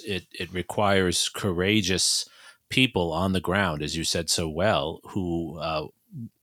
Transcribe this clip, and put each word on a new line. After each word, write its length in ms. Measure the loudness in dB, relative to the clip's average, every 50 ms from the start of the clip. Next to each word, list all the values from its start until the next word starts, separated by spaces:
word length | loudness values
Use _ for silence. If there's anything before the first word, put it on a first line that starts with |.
| -4
it, 200 | -4 -6 -6 -6 _ -10
it 180 | -10 -10 -6 -6
requires 760 | -6 -6 -4 -2 0 2 4 4 4 4 2 2 0 -2 -2
courageous 1000 | -4 -4 -4 -2 0 0 2 4 4 4 2 2 2 2 2 2 0 -2 -4 -6 -12 -20 -20 -20 -20 _ _ _
people 420 | 2 4 4 4 4 2 0 2 2
on 220 | 2 2 2 2
the 60 | 0
ground, 420 | 0 2 2 2 2 2 0 -2 -4
as 160 | -4 -4 -4
you 60 | -2
said 260 | -2 -2 -2 -2 -2
so 180 | -2 -2 -2 -2
well, 520 | -2 0 2 2 2 2 0 -2 -6 -10 -12 -8
who, 500 | -6 -4 -2 -2 -2 -2 -4 -4 -6 -8
uh, 300 | -6 -4 -4 -4 -6 -6 -12 _ _ _ -14 -12 -12 -12 -14 _